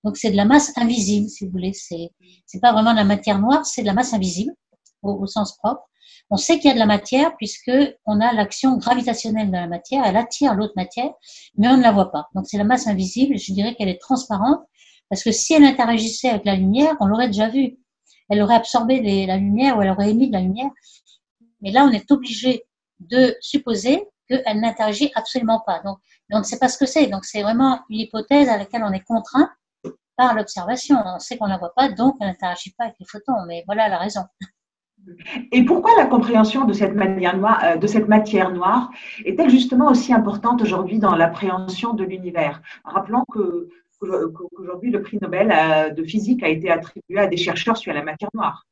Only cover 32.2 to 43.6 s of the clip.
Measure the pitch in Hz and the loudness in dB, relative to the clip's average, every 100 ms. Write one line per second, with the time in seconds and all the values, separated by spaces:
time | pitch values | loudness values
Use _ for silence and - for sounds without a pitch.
32.2 | 196 180 180 175 - _ 233 - 185 208 | -8 -6 -8 -8 -12 _ -10 -10 -20 -16
33.2 | 208 240 175 170 175 208 214 185 196 202 | -8 -6 -6 -12 -8 -2 0 -2 -6 -8
34.2 | 185 _ 190 _ _ _ _ _ 190 175 | -12 _ -20 _ _ _ _ _ -20 -20
35.2 | - 254 - 254 - 359 427 453 262 240 | -14 -14 -2 2 4 4 6 6 6 2
36.2 | 220 233 214 262 247 202 196 202 190 190 | 2 2 2 2 0 0 0 0 -2 0
37.2 | 180 185 208 226 170 165 208 220 208 214 | -2 0 0 2 2 0 0 0 4 2
38.2 | 214 196 185 175 185 240 - - - - | 4 0 0 0 0 0 -2 -12 -18 -10
39.2 | 202 247 302 254 - 254 294 247 - 226 | -6 0 4 6 4 4 4 4 4 2
40.2 | 208 - 233 247 208 180 185 214 202 165 | 2 -2 -2 0 0 -2 -2 0 2 4
41.2 | 165 - 190 185 185 - 233 214 185 185 | 2 0 -4 -4 -6 -6 -6 -4 -6 -6
42.2 | 180 170 147 147 - - - 180 196 240 | -8 -4 -4 -6 -18 -20 -8 -6 -2 -4
43.2 | - 220 185 170 | -2 -4 -4 -4